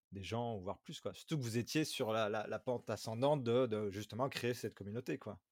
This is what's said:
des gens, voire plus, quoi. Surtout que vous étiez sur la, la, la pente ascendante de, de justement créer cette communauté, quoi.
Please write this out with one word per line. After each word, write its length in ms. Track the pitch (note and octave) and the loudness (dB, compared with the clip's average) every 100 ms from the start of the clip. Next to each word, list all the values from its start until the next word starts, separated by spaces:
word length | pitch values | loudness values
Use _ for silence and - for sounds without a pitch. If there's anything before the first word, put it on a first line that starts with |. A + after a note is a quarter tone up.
| - | -14
des 120 | F#2+ | -10
gens, 340 | F2+ A2+ A#2+ G#2+ | -4 -2 -2 -4
voire 180 | F#2 F#2 | -6 -8
plus, 240 | - D3+ | -10 -8
quoi. 100 | G#2 - | -8 -8
Surtout 240 | - D#3+ | -4 -2
que 40 | |
vous 140 | A#2 A#2 | 0 0
étiez 280 | A2+ D#3 D3+ | 0 0 0
sur 260 | - A2+ | 0 2
la, 180 | A2 G#2 | 2 2
la, 160 | G#2+ G#2 | 0 -2
la 140 | G#2+ | -2
pente 280 | - A#2 - | 0 -2 -2
ascendante 520 | G#2 A2+ A2+ C#3 D3 | -4 -2 2 4 4
de, 220 | A#2 A#2+ B2+ | 6 6 6
de 240 | G#2+ G#2 | 2 0
justement 400 | F#2+ G#2 G#2+ C3+ | -2 -4 0 0
créer 240 | - A#2+ | 2 0
cette 220 | A#2+ G#2+ - | 0 -4 -6
communauté, 420 | G2+ A2+ C#3+ C#3+ | -6 -6 -4 -4
quoi. 220 | G#2+ - _ | -6 -12 _